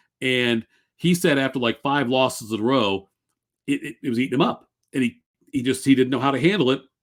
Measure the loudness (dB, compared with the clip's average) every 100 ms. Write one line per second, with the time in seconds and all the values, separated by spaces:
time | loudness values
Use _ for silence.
0 | _ -8 -2 0 0 0 -4 _ _ _
1 | 0 2 2 2 0 -2 -2 -2 -2 0
2 | 0 2 2 -2 -8 -4 0 2 0 -2
3 | -6 _ _ _ _ _ -6 -6 -8 -10
4 | -6 -2 -2 0 -2 -2 _ _ _ -4
5 | -4 -4 _ _ _ -6 -4 -2 2 4
6 | 2 0 -2 0 0 2 2 0 -4 _